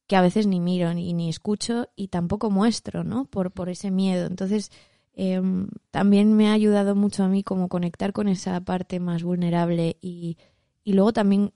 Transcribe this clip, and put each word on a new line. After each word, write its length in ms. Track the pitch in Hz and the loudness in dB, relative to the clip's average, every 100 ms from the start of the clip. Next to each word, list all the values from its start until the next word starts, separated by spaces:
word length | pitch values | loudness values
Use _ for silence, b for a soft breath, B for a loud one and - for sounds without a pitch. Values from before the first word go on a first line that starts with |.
| - | 0
que 80 | 196 | 4
a 60 | |
veces 240 | 180 220 208 | 4 4 0
ni 140 | 185 | 0
miro 340 | 175 180 170 | 0 0 0
ni, 200 | 175 175 | -2 -4
ni 160 | 170 165 | -4 -4
escucho 600 | 160 - 208 - 233 240 - | -4 -4 -4 -4 -4 -6 -10
y 140 | 190 | -6
tampoco 400 | 175 175 208 220 | -4 -2 -2 0
muestro, 520 | 196 226 220 - 175 | 2 2 0 -6 -6
¿no? 220 | 170 247 277 | -4 -6 -6
Por, 260 | 196 180 | -4 -4
por 180 | 190 180 | -4 -8
ese 220 | 180 202 | -6 -4
miedo. 340 | 190 190 180 170 | 0 0 0 -2
Entonces, 440 | 180 190 208 - b b b b | -4 -2 -2 -4 b b b b
em, 540 | - 185 185 185 185 196 - _ | -6 -2 0 0 -2 -6 -12 _
también 420 | 147 202 202 214 214 | 0 4 6 6 6
me 120 | 214 | 4
ha 40 | |
ayudado 420 | 214 214 202 202 202 | 4 4 2 2 0
mucho 280 | 202 - 190 | 0 0 0
a 20 | |
mí 160 | 196 | 0
como 240 | - 190 180 | -2 -4 -2
conectar 460 | 180 175 - 196 | -2 -4 -4 -6
con 160 | 202 208 | -2 -2
esa 320 | 185 190 180 | -2 -2 -6
parte 400 | 185 185 180 180 | -4 -6 -4 -6
más 220 | 175 170 | -4 -4
vulnerable 760 | 175 180 175 170 170 170 165 - | -2 -2 0 0 0 0 -2 -4
y, 360 | 180 175 170 165 _ _ _ _ 208 | -12 -10 -10 -12 _ _ _ _ 0
y 80 | |
luego 180 | 190 208 | 4 4
también 400 | 226 202 196 202 | 4 2 2 0